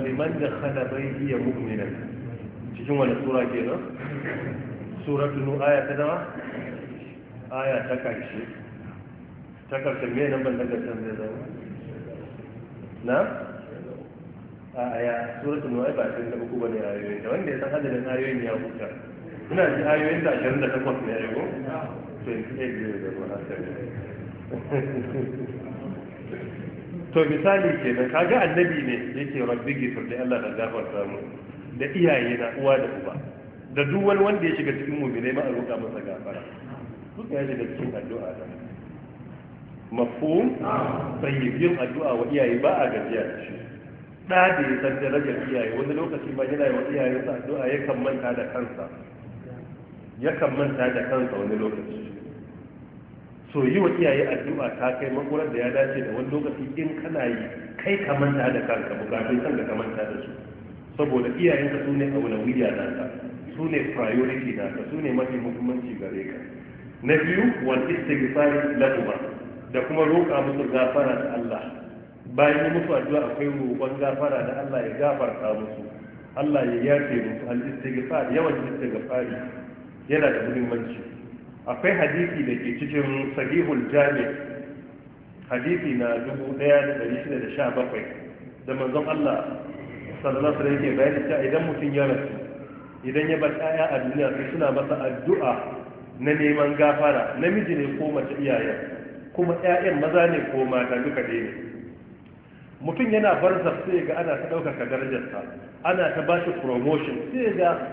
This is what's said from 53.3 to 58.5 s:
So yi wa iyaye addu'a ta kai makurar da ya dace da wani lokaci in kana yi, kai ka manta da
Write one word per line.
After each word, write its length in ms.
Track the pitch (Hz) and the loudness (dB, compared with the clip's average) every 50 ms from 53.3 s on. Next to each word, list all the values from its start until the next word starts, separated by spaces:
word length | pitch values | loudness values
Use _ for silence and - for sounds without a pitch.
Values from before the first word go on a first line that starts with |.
| - - - - - | -20 -20 -16 -6 -2
So 120 | 147 131 | 2 2
yi 140 | 127 - 196 | 4 6 6
wa 120 | 190 175 | 6 6
iyaye 380 | - 175 170 147 135 139 - - | 6 6 6 6 6 6 4 2
addu'a 500 | 135 - - - - - 131 113 - - | 2 0 -2 -2 -2 -2 -2 -2 -2 0
ta 180 | 127 127 127 | 0 0 0
kai 140 | - 139 131 | 0 -2 -2
makurar 400 | 131 143 143 139 147 156 151 - | -2 -2 -2 0 0 0 0 0
da 80 | 117 117 | 0 0
ya 100 | 120 123 | 0 2
dace 300 | 123 135 135 135 139 135 | 4 4 2 2 2 -2
da 120 | 120 107 107 | -2 -2 -2
wani 180 | 120 135 135 | -2 -2 0
lokaci 420 | 143 151 143 120 - - 131 127 139 | 0 0 0 -2 -4 -4 -6 -6 -4
in 300 | 160 156 156 147 - - | -2 -2 -2 -2 -4 -4
kana 220 | 165 156 143 127 | -4 -2 0 0
yi, 120 | 120 113 110 - - - - - - - | 0 0 -2 -4 -6 -8 -10 -12 -12 -10
kai 220 | - - 196 196 - | -4 0 2 2 2
ka 140 | - - 139 | 2 0 2
manta 340 | 139 143 139 139 135 123 | 4 4 4 4 4 2
da 120 | 127 | 2